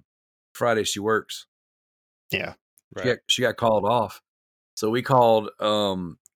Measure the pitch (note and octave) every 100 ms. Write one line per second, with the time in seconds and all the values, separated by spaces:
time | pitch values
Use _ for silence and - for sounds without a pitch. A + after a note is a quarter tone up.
0 | _ _ _ _ _ - A#2+ A2 F#2+ G#2
1 | G#2 A2 - - - _ _ _ _ _
2 | _ _ - F#2+ - - _ _ _ G#2
3 | B2 A2+ - - A#2+ G#2 A#2 G#2+ G2 A#2+
4 | G2+ - _ _ _ _ _ - G#2+ B2
5 | B2 B2+ A#2+ A2 G#2+ - G#2+ G#2+ G2+ F#2
6 | F2 - _